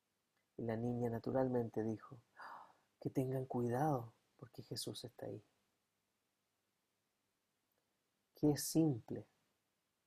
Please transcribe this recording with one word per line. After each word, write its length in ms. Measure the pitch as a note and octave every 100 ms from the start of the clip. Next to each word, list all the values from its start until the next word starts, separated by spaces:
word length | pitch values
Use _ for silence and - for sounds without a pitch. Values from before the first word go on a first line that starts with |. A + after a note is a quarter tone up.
| _ _ _ _ _ -
Y 60 |
la 120 | A#2 A2+
niña 360 | A#2+ A#2+ A#2+
naturalmente 720 | A2+ A#2+ C3 C3 B2 A2+ -
dijo, 360 | A2 G#2+ - A#2+ - -
"¡Ah! 360 | - - - - _ -
Que 100 | C3+
tengan 360 | - C3 C3 B2+
cuidado, 680 | B2 A#2+ A#2+ D#3 C3 A2+ - _ _
porque 240 | - -
Jesús 400 | - B2 - G#2+
está 220 | A#2+ - A2+
ahí". 180 | A2 - _ _ _ _ _ _ _ _ _ _ _ _ _ _ _ _ _ _ _ _ _ _ _ _ _ _ _ _ -
Qué 200 | D3+ C#3+
simple. 720 | - D#3 D#3+ A#2 - A2 - _ _ _ _ _ _ _